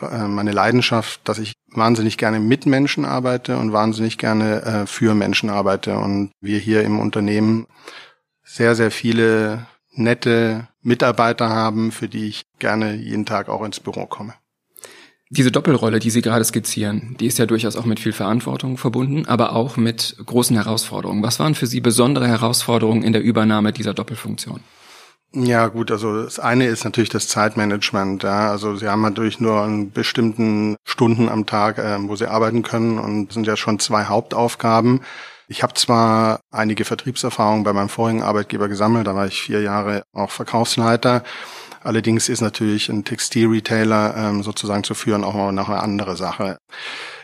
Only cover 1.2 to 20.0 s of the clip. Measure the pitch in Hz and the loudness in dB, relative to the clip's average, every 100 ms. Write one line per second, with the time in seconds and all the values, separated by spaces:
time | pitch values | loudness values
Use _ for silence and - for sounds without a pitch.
1.2 | - 107 110 - _ 113 113 113 110 - | -6 -6 -6 -12 _ 0 2 4 2 0
2.2 | 113 110 107 135 147 135 143 - 139 131 | 0 2 2 2 4 2 2 0 -2 -2
3.2 | 127 123 - 127 110 107 110 107 113 - | -2 -2 -2 -2 0 2 2 0 -2 -2
4.2 | 113 107 107 107 - 107 101 - 113 107 | 0 2 2 0 0 -2 -2 0 2 4
5.2 | 101 98 110 101 98 98 - 104 104 101 | 2 0 0 0 2 0 0 -2 0 0
6.2 | 101 _ 98 104 104 107 107 107 107 110 | -2 _ -4 -2 2 2 4 2 0 0
7.2 | 101 104 107 113 113 _ - - - _ | 0 2 4 2 -2 _ -20 -20 -20 _
8.2 | _ _ - - 117 113 110 - 120 113 | _ _ -12 0 2 4 2 0 0 2
9.2 | 113 110 107 110 117 _ _ - 117 123 | 4 4 0 -4 -10 _ _ -2 0 2
10.2 | 127 117 113 110 120 _ 123 120 131 117 | 2 2 2 -2 -8 _ 0 2 2 4
11.2 | 117 117 117 113 110 107 113 - 113 110 | 2 2 0 0 0 0 -2 -4 -8 -6
12.2 | 107 107 - - 113 107 107 107 113 107 | -8 -10 -14 -6 -2 0 -2 -4 -6 -6
13.2 | 104 104 101 104 107 - - 95 98 - | -2 -4 -4 -6 -6 -10 -10 -8 -8 -10
14.2 | 107 - _ _ _ _ - - - _ | -12 -18 _ _ _ _ -20 -20 -20 _
15.2 | _ - 127 143 156 127 113 110 117 113 | _ 2 4 4 4 4 4 2 2 2
16.2 | 117 113 113 117 110 - 107 107 110 127 | 2 2 2 0 -4 -2 -2 -4 -6 -4
17.2 | 113 113 110 113 113 101 117 107 113 104 | -2 0 2 2 0 -2 -2 -2 -2 -2
18.2 | 101 120 131 131 131 127 131 120 135 147 | -2 -2 -2 -4 -6 -4 -2 0 0 -2
19.2 | - 113 113 117 117 - 113 113 | 0 2 2 0 -2 0 0 -2